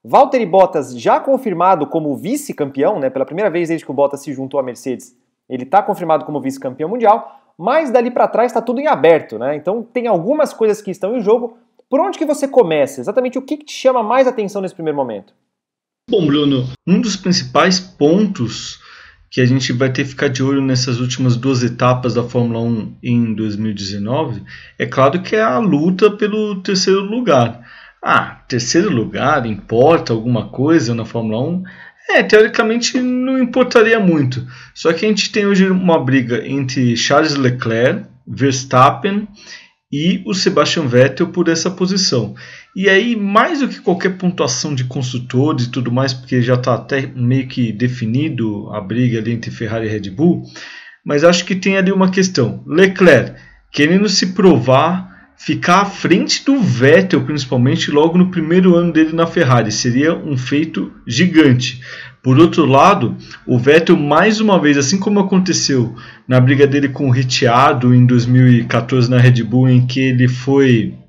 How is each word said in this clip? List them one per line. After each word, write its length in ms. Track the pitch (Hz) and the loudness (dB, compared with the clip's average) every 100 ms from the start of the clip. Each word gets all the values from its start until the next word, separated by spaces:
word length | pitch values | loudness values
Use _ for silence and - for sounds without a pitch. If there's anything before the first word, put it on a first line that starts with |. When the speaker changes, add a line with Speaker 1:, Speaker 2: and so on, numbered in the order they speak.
Speaker 1:
Valtteri 440 | 113 190 285 262 196 | 2 2 4 0 2
Bottas 520 | 190 185 165 127 123 | 4 4 2 -6 -4
já 220 | 139 269 | 0 0
confirmado 640 | 311 269 247 170 180 185 143 | 0 -2 -2 0 2 2 0
como 300 | 165 151 131 | -4 -4 -6
vice-campeão, 880 | 165 285 - - 143 135 160 202 | -6 -8 -8 -8 -6 -2 -2 0
né? 80 | 135 | -4
Pela 160 | 131 131 | -4 -6
primeira 240 | 160 208 | -4 -2
vez 180 | 165 165 | -2 -4
desde 180 | 160 - | -6 -6
que 60 | |
o 20 | |
Bottas 300 | 135 143 165 | -2 -2 -2
se 100 | - | -12
juntou 240 | 131 135 143 | -10 -6 -6
à 60 | |
Mercedes, 500 | 127 117 135 120 - _ _ _ _ | -6 -10 -10 -10 -12 _ _ _ _
ele 180 | 127 131 | -12 0
tá 180 | 196 | 0
confirmado 400 | 208 190 170 156 | 0 -6 -2 -2
como 160 | 143 147 | -2 -6
vice-campeão 500 | 131 135 135 131 156 | -6 -8 -12 -8 -8
mundial, 460 | 240 220 220 - - _ - | 0 2 2 -2 -20 _ -8
mas 340 | 185 302 302 | -2 -2 2
dali 180 | 247 240 | 0 0
pra 160 | 247 208 | 0 0
trás 280 | - 240 | 0 -2
tá 80 | 240 | -2
tudo 180 | 240 240 | -4 -4
em 80 | 294 | -2
aberto, 500 | 185 160 160 - 107 | 2 4 2 0 -8
né? 200 | 127 151 | -6 -6
Então 260 | 170 226 | -6 -6
tem 240 | 214 247 233 | -6 -6 -2
algumas 460 | 180 175 302 277 | -2 -2 -2 -2
coisas 280 | - 220 208 | 0 -2 -2
que 80 | 202 | -8
estão 280 | 175 190 247 | -8 -6 -4
em 40 | |
jogo. 360 | 202 240 240 - _ _ _ | 0 0 -2 -14 _ _ _
Por 100 | 277 | -2
onde 180 | 370 349 | -2 -4
que 80 | 302 | -4
você 220 | 294 277 | -4 0
começa? 540 | 269 180 156 135 - | 0 2 0 -2 -4
Exatamente 360 | 123 233 254 262 | -4 -4 -4 -8
o 40 | |
que 160 | 269 302 | -8 -10
que 80 | - | -10
te 80 | |
chama 280 | - 262 254 | -2 0 0
mais 240 | 214 254 254 | 0 0 0
atenção 360 | 240 202 202 | -2 -6 -6
nesse 120 | 185 | -8
primeiro 240 | - 160 147 | -6 -6 -4
momento? 360 | 127 104 - _ _ _ _ _ _ _ - | -6 -8 -14 _ _ _ _ _ _ _ -2
Speaker 2:
Bom, 160 | 226 156 | 0 2
Bruno, 400 | 147 143 135 127 - - | 0 0 0 -4 -8 0
um 140 | 202 | 0
dos 160 | 240 - | 0 -4
principais 600 | 185 175 127 143 175 185 | -2 -2 0 0 2 0
pontos 1000 | - _ 147 180 208 - 110 - - - - - - _ _ | -6 _ 2 2 0 -2 -6 -8 -14 -18 -20 -20 -20 _ _
que 120 | - | 0
a 40 | 127 | 2
gente 280 | 135 131 | 2 -2
vai 180 | 123 131 | -2 -2
ter 120 | 127 | -2
que 80 | 131 | -6
ficar 180 | - 143 | -4 -4
de 120 | 127 | -2
olho 200 | 135 139 | -2 0
nessas 400 | 135 127 127 117 | 0 -2 -2 -4
últimas 340 | 123 - 131 113 | -4 -2 -2 0
duas 260 | 135 127 | 0 -2
etapas 520 | 120 117 127 127 127 | -2 0 0 0 -2
da 100 | 117 | -4
Fórmula 380 | 120 123 117 117 | -2 -2 -2 -2
um 340 | 117 113 95 - | -4 -4 -6 -10
em 300 | - 120 113 | -2 0 0
dois 240 | 107 110 104 | -4 -4 -4
mil 140 | 110 | -6
e 40 | 98 | -6
dezenove, 680 | 98 101 101 139 151 104 - - - - | -8 -8 -4 -4 -4 -8 -14 -20 -20 -10
é 60 | - | -6
claro 360 | 135 131 180 | 0 0 0
que 140 | - 220 | -2 -2
é 60 | |
a 180 | 220 254 | 0 0
luta 500 | 214 147 170 185 214 | 0 0 0 2 2
pelo 520 | 208 208 214 214 190 | 2 -4 -2 -4 -6
terceiro 380 | 185 190 190 190 | -4 -2 0 0
lugar. 680 | 196 233 233 139 117 - - - - _ | -2 -4 0 2 2 -4 -20 -20 -20 _
Ah, 380 | - 139 - - _ | -2 -2 -2 -14 _
terceiro 420 | 123 - 165 202 | -6 0 0 0
lugar 560 | 127 101 101 127 151 117 | -2 -4 -2 0 0 -2
importa 680 | 98 - 113 143 165 - | -8 -2 2 4 4 0
alguma 340 | 113 117 113 98 | -4 0 -2 -4
coisa 480 | - 143 165 117 117 | -4 2 2 0 -6
na 80 | |
Fórmula 400 | 107 117 110 110 | -6 -6 -4 -4
um? 200 | 147 180 185 - - _ - | -4 -6 -10 -18 -20 _ -2
É, 140 | 359 | 0
teoricamente 720 | 196 214 220 226 220 240 240 254 | 4 4 4 2 0 -2 -2 -4
não 400 | 254 254 254 262 | -2 -2 -2 0
importaria 600 | 240 254 247 240 220 226 | 0 0 2 4 4 4
muito. 480 | 185 160 127 123 - - - | 2 2 0 -4 -10 -18 -20
Só 200 | - 160 | -4 -2
que 120 | 170 214 | 0 0
a 40 | |
gente 240 | 214 - | -2 -2
tem 120 | 214 202 | -2 0
hoje 240 | 196 190 | 2 2
uma 320 | 185 180 160 | 2 2 2
briga 400 | 131 135 113 120 - | 2 0 0 -4 -4
entre 480 | 139 127 139 123 117 | -6 -4 -2 0 0
Charles 400 | - 147 156 139 | 2 2 2 0
Leclerc, 720 | 123 123 113 113 131 202 - _ - | -2 -2 -4 0 0 -2 -8 _ -16
Verstappen 1040 | 107 135 127 - 127 139 131 196 202 220 - - - _ _ _ | -2 -2 -2 0 4 4 2 -4 -4 -8 -16 -20 -20 _ _ _
e 320 | 143 165 185 - | -4 -2 -2 -4
o 80 | |
Sebastian 540 | 185 185 147 147 - 143 | -2 0 0 0 -2 2
Vettel 400 | 120 131 - 175 | 4 4 2 -4
por 220 | - 165 | 0 0
essa 200 | 165 185 | 0 -4
posição. 640 | - 185 196 - 127 104 - - - - | -4 -4 -2 -2 -2 -4 -10 -20 -20 -14
E 140 | - 190 | -2 2
aí, 300 | 190 240 220 | 2 2 -2
mais 420 | 196 208 294 294 | 0 2 2 -2
do 80 | 226 | -4
que 140 | - | -4
qualquer 360 | - 180 190 - | -4 -2 -2 -2
pontuação 560 | 180 175 143 - 156 | -4 -2 -4 -2 -4
de 120 | 135 127 | -4 -6
construtores 800 | 143 123 127 - 127 147 135 120 | -6 -6 -8 -2 0 0 0 -4
e 60 | |
tudo 200 | 135 117 | -4 -2
mais, 220 | 123 135 | -2 -2
porque 280 | 131 - 127 | -4 -4 -2
já 140 | 117 123 | 0 0
tá 200 | 123 113 | 0 -2
até 300 | - 139 131 | -2 -6 -6
meio 440 | 127 123 127 127 | -4 -2 0 -2
que 240 | - 113 | -4 -4
definido 960 | 101 123 123 110 123 156 123 110 104 104 | -2 -4 -2 -4 -2 -2 -4 -6 -6 -8
a 80 | 104 | -10
briga 400 | 95 113 123 110 | -6 -2 0 -2
ali 140 | 110 | -4
entre 180 | 117 - | -6 -8
Ferrari 360 | - 110 113 110 | -10 -6 -6 -6
e 20 | |
Red 200 | 107 95 | -6 -8
Bull, 340 | 95 170 135 - - - - - _ - | 0 0 0 -6 -20 -20 -20 -20 _ -4
mas 200 | 143 165 | 2 4
acho 180 | 180 | 2
que 120 | - 185 | -2 -4
tem 200 | 196 196 | -2 0
ali 160 | 185 | 0
uma 180 | 190 185 | 2 0
questão. 540 | 190 185 - 107 95 143 | 2 0 0 -2 -4 -4
Leclerc 680 | 151 196 190 180 127 - - - _ _ | 2 2 4 4 4 2 -12 -20 _ _
querendo 340 | - 147 185 208 | 0 2 2 2
se 260 | - - | 0 -2
provar, 760 | - 190 139 127 131 156 185 - - _ _ | 4 4 4 4 2 2 -2 -8 -20 _ _
ficar 460 | - 135 143 180 | -6 -4 0 0
à 40 | 208 | 0
frente 600 | - - 190 302 - - | -4 0 2 2 -2 0
do 140 | 277 | 0
Vettel, 640 | 180 120 135 170 190 147 123 | 0 2 4 4 4 0 -2
principalmente 640 | 151 127 131 123 165 - | -6 -2 0 2 0 0
logo 280 | 143 165 180 | 2 2 4
no 120 | 180 | 2
primeiro 460 | 175 151 180 185 170 | 0 0 2 4 4
ano 160 | 175 | 2
dele 220 | 156 160 | 2 2
na 120 | 160 160 | 0 -2
Ferrari, 460 | 180 139 120 107 | 0 2 2 2
seria 420 | 104 127 123 156 | -2 -2 0 0
um 240 | - 160 131 | -2 -4 -6
feito 540 | - 143 160 202 - - - | -2 -2 -2 -6 -10 -12 -6
gigante. 760 | 123 180 160 147 123 - - - - - _ | 0 4 6 6 4 0 -10 -18 -18 -20 _
Por 160 | 131 131 | 2 4
outro 280 | 170 - 139 | 6 4 4
lado, 500 | 135 170 202 113 92 - - - | 6 6 4 -2 -6 -14 -16 -2
o 100 | 123 | 0
Vettel, 380 | 131 160 165 160 | 4 4 6 2
mais 460 | 143 151 208 214 | 4 2 2 2
uma 180 | 214 180 | 2 2
vez, 180 | 147 139 | 4 2
assim 220 | 131 190 | 0 0
como 220 | 220 202 | 0 0
aconteceu 720 | 196 190 185 156 - 135 107 - - - - | 2 0 0 -2 0 0 -2 -6 -20 -20 0
na 140 | 127 | 2
briga 260 | 127 135 139 | 4 4 4
dele 220 | 143 139 | 2 -2
com 180 | 127 139 | -2 0
o 40 | |
Ricciardo 840 | 123 127 - 123 120 143 131 123 123 | 0 0 0 2 4 4 4 4 6
em 100 | 123 | 6
dois 200 | 123 117 | 4 4
mil 220 | 127 127 | 4 6
e 180 | 120 120 | 4 2
quatorze 420 | 120 117 131 117 | -2 0 0 2
na 80 | 123 | 4
Red 240 | 123 120 | 4 4
Bull, 280 | 107 123 127 | 0 2 4
em 180 | 123 123 | 4 2
que 140 | 131 | 0
ele 260 | 131 127 123 | 0 2 2
foi 640 | - 135 139 135 113 95 - | 0 0 4 4 4 0 -8